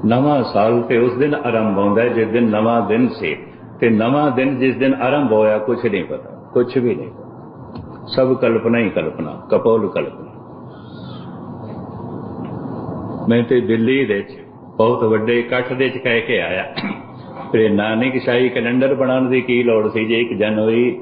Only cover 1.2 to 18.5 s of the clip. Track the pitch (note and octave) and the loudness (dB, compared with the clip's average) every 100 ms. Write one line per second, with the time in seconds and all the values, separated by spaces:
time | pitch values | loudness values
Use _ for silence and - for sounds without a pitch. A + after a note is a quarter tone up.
1.2 | D3 D3 B2 A2+ G#2+ G2 G2+ G#2 A#2+ A2+ | 0 0 0 0 0 2 2 4 2 2
2.2 | G#2+ A#2 A#2 G#2+ A2+ A#2 G2+ A2+ B2+ - | 2 2 2 2 2 2 2 2 2 0
3.2 | E2+ C#2+ - - - - A#2+ G#2+ A#2 C#3+ | -6 -6 -10 -18 -18 0 2 4 2 2
4.2 | D3 B2 C3+ B2+ C3 A2+ C3+ C3 B2 D3 | 2 2 0 2 0 2 0 2 2 2
5.2 | C3 G#2+ G#2+ G#2+ A#2 A#2 A#2 G2 D#2+ - | 4 4 4 2 0 0 0 -2 -4 -10
6.2 | - - - B2 A#2+ C3+ A#2+ F#2+ - - | -10 -18 -2 0 2 2 0 -2 -6 -14
7.2 | - - - - - - - - - - | -18 -18 -18 -18 -16 -16 -16 -16 -4 2
8.2 | C3 B2+ A#2+ A2+ A2+ A#2 G2+ E2+ D#2 D#2 | 2 4 2 2 2 2 2 0 -2 -6
9.2 | D#2 - - G#2+ A#2 A2+ G2 - C#2+ - | -8 -10 0 2 4 2 2 -2 -4 -10
10.2 | - - - - - - - - - - | -16 -18 -18 -18 -18 -18 -16 -16 -14 -14
11.2 | - - - - G#2+ G2 - - - - | -14 -14 -14 -14 -12 -12 -12 -12 -12 -10
12.2 | - - - - - - - - - - | -10 -10 -10 -10 -10 -10 -8 -8 -8 -4
13.2 | A2+ A#2 A#2 B2 G#2+ A2+ A2+ C3+ A#2+ G2+ | 0 2 4 2 2 0 2 2 2 -2
14.2 | G2 - - - - - A2+ B2 A2+ A2 | -4 -14 -18 -20 -10 0 2 2 2 2
15.2 | A2 A#2+ A#2+ B2+ B2 B2+ C3 B2 B2+ A#2 | 2 0 0 -2 -2 -2 -2 0 0 0
16.2 | A2+ A2 E2 F#2 - - - - - - | 0 -2 -2 -4 -6 -8 -8 -8 -12 -18
17.2 | - - - A2+ G#2+ G2+ G#2+ A2+ C3 B2+ | -16 -14 -2 2 4 2 0 0 0 0
18.2 | B2 B2 B2+ | 0 2 2